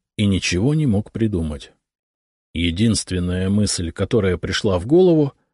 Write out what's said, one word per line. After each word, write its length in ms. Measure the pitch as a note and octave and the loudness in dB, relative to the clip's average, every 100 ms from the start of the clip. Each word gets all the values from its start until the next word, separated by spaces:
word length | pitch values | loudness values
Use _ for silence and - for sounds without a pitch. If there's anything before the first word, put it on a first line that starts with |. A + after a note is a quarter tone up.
| _ - | _ -2
и 80 | G2+ | 0
ничего 480 | F2+ - F2 B2+ | 0 0 0 0
не 120 | D#3 D3 | 2 2
мог 240 | G2+ - | 0 -2
придумать. 600 | - A2 F#2 D#2 C#2+ - _ _ _ _ _ _ _ _ | -2 -2 0 -4 -8 -14 _ _ _ _ _ _ _ _
Единственная 960 | E2+ E2+ E2 A2+ F#2+ - F#2 F2+ F2+ F#2+ | -4 -2 0 0 0 -2 -4 -2 -2 0
мысль, 440 | G#2 G2+ - E2 | 0 0 -2 -6
которая 440 | - F#2+ A#2 F#2+ E2+ | -4 0 0 0 -2
пришла 420 | - - G#2 F2+ | -4 -2 0 -2
в 80 | G#2 | 2
голову: 460 | E3+ F#3 D#3 C#3+ - _ | 4 4 4 0 -4 _